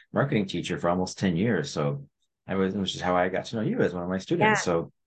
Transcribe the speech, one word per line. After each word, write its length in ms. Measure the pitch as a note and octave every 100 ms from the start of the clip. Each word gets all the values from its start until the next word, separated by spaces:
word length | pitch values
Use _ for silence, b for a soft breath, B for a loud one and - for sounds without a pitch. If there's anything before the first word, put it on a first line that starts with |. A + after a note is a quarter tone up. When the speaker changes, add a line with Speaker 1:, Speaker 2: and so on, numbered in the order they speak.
| B
Speaker 1:
marketing 340 | G2 C#3 A2 F#2+
teacher 320 | F2 D#2 E2
for 120 | E2+
almost 280 | F2+ F#2 -
ten 200 | G2 E2
years. 340 | A2+ F#2+ D2
So 340 | D#2+ C#2+ C#2+ - _ _ _ -
I 100 | F#2+
was, 180 | F#2+
which 220 | G2+ F#2 -
is 60 |
how 140 | F2+ F2+
I 140 | F#2
got 160 | F#2 -
to 100 | A2+
know 60 |
you 180 | B2 B3
as 140 | F#2
one 100 | F2+
of 60 | F2
my 80 | F#2+
students. 420 | - E3+ G#3+ G#3
Speaker 2:
Yeah. 40 |
Speaker 1:
So, 280 | - E3 D#3 -